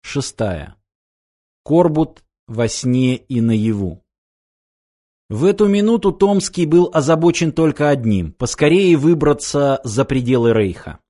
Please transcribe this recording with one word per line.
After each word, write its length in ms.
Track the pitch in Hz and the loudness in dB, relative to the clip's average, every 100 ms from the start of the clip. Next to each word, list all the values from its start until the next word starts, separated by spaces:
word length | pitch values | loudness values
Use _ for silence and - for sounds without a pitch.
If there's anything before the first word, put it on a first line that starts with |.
шестая. 760 | - 143 131 - 107 85 71 - _ _ _ _ _ _ _ _ | -8 -8 -8 -6 -6 -6 -12 -20 _ _ _ _ _ _ _ _
Корбут 640 | - 160 175 151 160 - _ _ - | -2 2 2 0 -4 -6 _ _ -14
во 180 | 113 117 | -4 -4
сне 500 | - 127 127 127 127 | -4 -2 0 0 -2
и 260 | _ 123 | _ -2
наяву. 600 | 113 110 110 104 95 80 _ _ _ _ _ _ _ _ _ _ _ _ _ | 0 0 0 -2 -6 -8 _ _ _ _ _ _ _ _ _ _ _ _ _
В 160 | 107 | -2
эту 220 | 170 202 208 | -2 2 2
минуту 460 | 202 208 233 196 | 2 0 0 -2
Томский 520 | - 196 196 - - | 0 0 0 -2 -4
был 240 | 156 170 175 | 2 2 2
озабочен 580 | 160 139 160 170 170 165 | 0 0 2 2 0 -2
только 380 | 151 160 143 147 | 0 -2 0 -2
одним: 420 | 139 113 98 80 | 0 0 -2 -2
поскорее 640 | - 123 - 151 180 190 160 | -6 -8 0 2 4 4 4
выбраться 840 | 147 165 147 - - 143 143 135 | 4 2 2 -2 -2 -2 0 -2
за 220 | 117 107 139 | -4 -4 -2
пределы 480 | 131 123 127 117 | -2 0 2 2
Рейха. 460 | 110 101 - - 76 _ | 2 0 -4 -14 -18 _